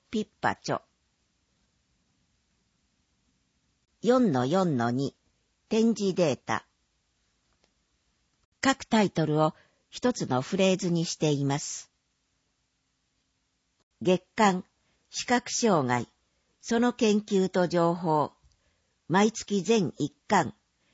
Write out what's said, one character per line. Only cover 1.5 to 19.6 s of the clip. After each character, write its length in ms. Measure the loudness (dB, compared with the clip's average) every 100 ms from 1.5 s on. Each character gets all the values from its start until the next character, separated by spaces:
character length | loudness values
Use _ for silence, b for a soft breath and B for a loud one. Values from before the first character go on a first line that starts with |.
| _ _ _ _ _ _ _ _ _ _ _ _ _ _ _ _ _ _ _ _ _ _ _ _ _
四 300 | 2 4 4
の 140 | 2 0
四 300 | 0 0 0
の 120 | 0
二、 260 | -2 -4 -8 _ _ _ _ _
展 260 | 0 2 0
示 200 | -2 0
デ 200 | 0 -2
ー 40 |
タ。 240 | -4 -6 -8 _ _ _ _ _ _ _ _ _ _ _ _ _ _ _ _ _ _ _
各 220 | -2 -2
タ 200 | 0 0
イ 80 | 2
ト 140 | 0 0
ル 160 | 2
を 120 | 0 b b b b
一 220 | -6 -4
つ 140 | -4 -4
の 160 | -4
フ 160 | -2 0
レ 160 | 0
ー 40 | 0
ズ 120 | -2
に 160 | -2 -4
し 100 | -2
て 160 | -2
い 140 | 0 -2
ま 140 | -4
す。 320 | -8 -14 -18 _ _ _ _ _ _ _ _ _ _ _ _ _ _ _ _ _ _ _ _ _
月 220 | 0 0 -2 2
刊、 300 | 2 2 -4 _ _ _ _
視 160 | -12 -2
覚 240 | -2 -2
障 360 | -2 0 2 2
害、 200 | -2 -4 _ _ _ _ _
そ 180 | -4 0
の 140 | 0
研 260 | 2 2 2
究 280 | 0 0 0
と 200 | 0 0
情 260 | 2 0
報。 400 | 0 0 0 -2 -6 _ _ _ _ _ _ -2
毎 260 | 2 2
月 280 | -2 -6 -4